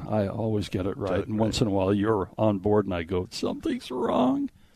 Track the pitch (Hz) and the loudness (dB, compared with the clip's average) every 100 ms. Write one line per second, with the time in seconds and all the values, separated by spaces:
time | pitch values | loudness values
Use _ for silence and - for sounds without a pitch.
0 | - 107 98 110 110 104 95 104 95 - | -4 -2 -2 -2 -2 -2 -2 -2 -4 -4
1 | 98 92 92 104 110 107 113 98 92 101 | -2 -2 -2 0 0 0 0 2 2 2
2 | 104 107 87 - 110 101 101 104 98 87 | 2 2 -2 0 2 2 4 2 2 -2
3 | 82 92 92 - - - 330 254 - 254 | -2 -2 -4 -4 -4 -4 -4 -6 -6 -4
4 | 339 - 254 277 285 - - | 0 2 4 2 -2 -8 -18